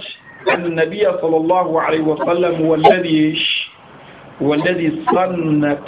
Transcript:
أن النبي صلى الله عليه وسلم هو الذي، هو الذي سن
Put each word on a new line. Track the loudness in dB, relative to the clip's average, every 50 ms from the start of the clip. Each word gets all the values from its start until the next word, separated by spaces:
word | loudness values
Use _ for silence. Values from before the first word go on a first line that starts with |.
| -12 -16 -18 -20 -20 -20 -20 -6 -2 -2
أن | -2 0 -2
النبي | -4 -2 0 -2 -2 0 0 0 0 0 0 -2
صلى | 0 0
الله | 0 2 2 2 2 2 0 0 0
عليه | 0 0 -2 0
وسلم | 0 0 -2 -2 0 -2 0 0 0 0 0 0 0
هو | 0 0
الذي، | 4 6 4 4 4 2 0 2 2 2 2 0 -2 -4 -4 -4 -6 -6 -10 -16 -20 -20 -20 -20 -20 -20 -20 -20 -20 -20 -20 -10 -4 -2
هو | 0 0
الذي | 0 0 0 -2 0 -2 -2 -2 -2 -2 0 0
سن | 2 0 0 -2 -4 -2 0 0 2 2 0 -2 -4 -4